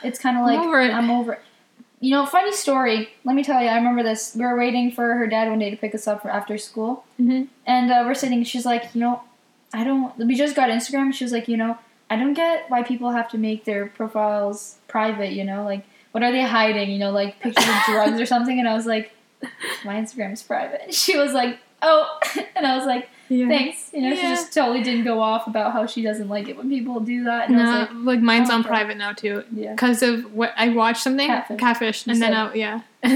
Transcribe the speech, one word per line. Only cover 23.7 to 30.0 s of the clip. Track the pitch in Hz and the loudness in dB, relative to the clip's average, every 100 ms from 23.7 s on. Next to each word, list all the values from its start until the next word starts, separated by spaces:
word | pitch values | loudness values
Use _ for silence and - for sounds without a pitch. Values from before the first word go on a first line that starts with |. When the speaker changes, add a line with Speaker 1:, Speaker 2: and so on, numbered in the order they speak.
| - - | -4 -10
Speaker 1:
You | 302 | -4
know, | 262 | -2
she | 339 | 0
Speaker 2:
Yeah. | 349 | 0
Speaker 1:
just | 349 330 | 0 0
totally | 311 254 247 | 0 2 2
didn't | 240 233 | 0 0
go | 233 226 | 0 0
off | 220 226 220 | 2 0 -2
about | 220 208 | -2 0
how | 226 220 | 0 -2
she | - | -2
doesn't | 220 214 202 | -4 -4 -4
like | 208 202 | -6 -8
it | - | -6
when | 254 | -4
people | 277 240 240 | -2 -2 -4
do | 220 240 | -4 -2
that. | 247 233 233 | -2 -2 4
And | 240 | 4
I | |
was | 233 | 4
Speaker 2:
No, | 240 | 2
Speaker 1:
like, | 226 233 247 247 | -2 -2 0 4
Speaker 2:
like, | |
mine's | 233 226 240 | 6 6 6
Speaker 1:
"Oh, | |
Speaker 2:
on | 233 | 2
Speaker 1:
okay." | 226 | 2
Speaker 2:
private | 226 208 208 | 0 0 -4
now, | 202 | -8
too. | 208 208 202 - | -6 -6 -6 -6
Speaker 1:
Yeah. | 220 214 | -8 -8
Speaker 2:
'Cause | 220 247 233 | -2 2 2